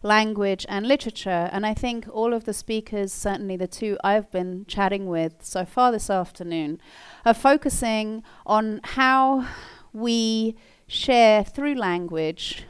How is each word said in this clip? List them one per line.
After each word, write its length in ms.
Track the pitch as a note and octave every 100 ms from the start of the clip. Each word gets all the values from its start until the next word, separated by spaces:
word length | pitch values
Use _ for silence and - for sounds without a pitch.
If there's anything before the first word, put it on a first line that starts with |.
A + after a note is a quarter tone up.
language 600 | G#3 G#3+ G#3+ G#3 G3+ F#3+ -
and 180 | G3+ A3
literature, 640 | C#4+ A#3 - F#3+ F3 F3
and 160 | G3 G#3+
I 80 |
think 320 | G#3+ B3 A#3 A3
all 200 | G#3+ A#3
of 120 | A#3
the 100 | A3+
speakers, 580 | G3+ - A3 G#3+ G#3 G3
certainly 440 | - G#3 G3 G3 F#3
the 100 | F#3
two 320 | - G#3+ G3
I've 260 | G3 G#3+ G#3
been 360 | F#3 F3+ F#3 G3+
chatting 400 | G#3 G3 G3 F#3+
with 280 | E3 D#3+ D#3+
so 240 | - F#3
far 260 | F3+ - B3
this 180 | A3 -
afternoon, 720 | F#3+ F3 - E3+ E3 D3+ E3 - - - - A#3
are 80 |
focusing 880 | A3 C4+ D4 C#4+ - A#3 A3 G#3+ A3 - - -
on 340 | G#3+ A3 G#3+
how 640 | - - C4 C4 C4+ C4+ B3 - - - -
we 600 | G#3+ A#3 A#3 A3+ A3 A3 A3+ _ _ -
share 560 | - - A#3+ A3+ G#3+
through 320 | G3+ - D4
language 880 | C4+ F#3+ F3 F3 D#3+ D#3 E3+ - -